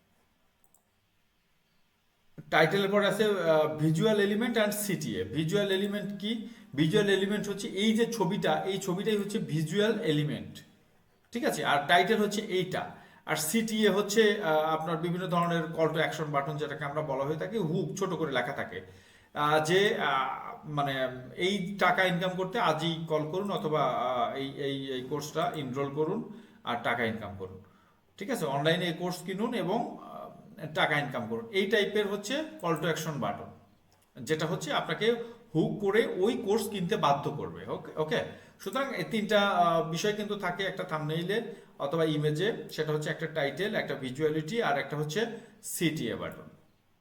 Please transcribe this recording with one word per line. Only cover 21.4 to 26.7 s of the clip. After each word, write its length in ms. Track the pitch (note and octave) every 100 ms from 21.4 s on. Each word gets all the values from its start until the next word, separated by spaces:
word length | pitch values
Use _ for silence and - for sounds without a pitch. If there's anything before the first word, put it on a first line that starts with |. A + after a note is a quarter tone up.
| F3+ G3+ F3 -
টাকা 240 | F3+ F3+
ইনকাম 260 | F#3 E3+ F#3 F3+
করতে 220 | F#3 A#3+
আজই 460 | F3 D3+ E3 D#3+ D#3+
কল 240 | D#3 D3+
করুন 200 | F3+ G3+
অথবা, 320 | F3 D#3 D3+
আহ, 520 | C3 A2+ B2 B2 A#2+ C3+
এই, 160 | C#3
এই, 400 | C#3 C#3 C#3 C3+
এই 100 | B2+
কোর্সটা 500 | B2+ D3 C#3+ D#3 F3 D#3+
এনরোল 340 | B2+ C3 C#3 C#3+
করুন 380 | D#3 A3 - - - -
আর 140 | -